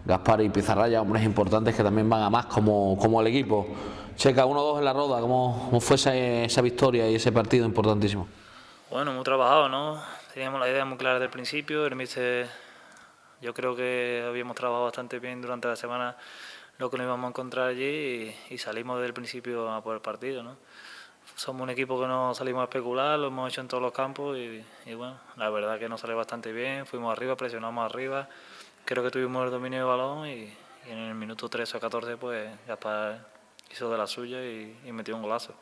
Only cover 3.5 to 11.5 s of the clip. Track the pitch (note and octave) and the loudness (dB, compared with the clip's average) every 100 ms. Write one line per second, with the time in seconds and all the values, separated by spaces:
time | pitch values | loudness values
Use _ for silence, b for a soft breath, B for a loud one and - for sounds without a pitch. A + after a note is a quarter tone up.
3.5 | G#2+ F#2 B B B B - C3+ B2+ C3 | 2 2 B B B B 2 4 6 6
4.5 | C#3+ D3 D3 C#3+ C3 C#3+ B2 A#2+ B2+ B2+ | 4 2 4 2 4 2 2 4 4 2
5.5 | A#2+ - A#2+ - C#3 C#3 C3 B2+ A#2 A#2 | 0 2 2 6 6 6 4 4 2 2
6.5 | C3+ B2 B2 C3+ B2 A2 A2+ B2 A2+ G#2+ | 4 4 6 4 6 4 4 6 4 6
7.5 | B2 A2+ G#2+ G#2+ G#2 G#2 G2+ F#2 B B | 4 4 4 4 4 4 0 -6 B B
8.5 | B B B - B2+ C#3+ C3 C3 C3+ B2+ | B B B -8 -4 -2 -2 0 4 6
9.5 | D3 C#3 C3+ D3+ D3+ D3+ B B C3+ C3 | 6 6 0 -4 -6 -10 B B -8 -6
10.5 | C3+ B2+ C3+ C3+ B2+ C3 B2+ B2+ C3 A#2+ | 0 2 2 0 -2 0 2 0 -4 -6